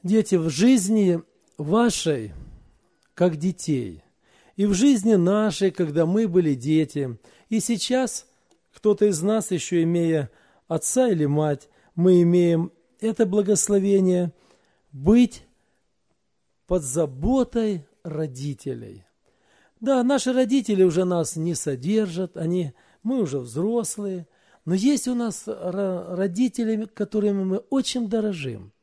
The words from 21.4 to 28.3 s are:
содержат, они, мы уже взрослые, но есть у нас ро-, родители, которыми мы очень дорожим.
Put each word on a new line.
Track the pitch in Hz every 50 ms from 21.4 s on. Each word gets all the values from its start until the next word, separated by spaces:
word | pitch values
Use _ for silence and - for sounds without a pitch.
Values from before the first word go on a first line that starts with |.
| 160 170 165
содержат, | - - 151 139 127 127 170 214 220 214 185 160 175 190 175 _
они, | - 165 160 175 185 170 143 - _ _ _ _ _ _
мы | 220 262 262
уже | 208 147 131 139
взрослые, | 123 120 113 143 175 214 233 240 214 - - - 202 196 190 180 165 _ _ _ _ _ _ _ _
но | 156 175
есть | 190 202 269 294 254 -
у | 247 254
нас | 240 240 226 - - -
ро-, | 214 214 - 165 180 180 196 202 190 185 175 175 175 180
родители, | 175 196 202 170 196 254 247 - - 233 220 220 208 220
которыми | 214 _ - 208 202 - 214 202 208 202 196 190
мы | 190 185 202
очень | - _ 277 269 - - - 254 233 202
дорожим. | 220 220 214 214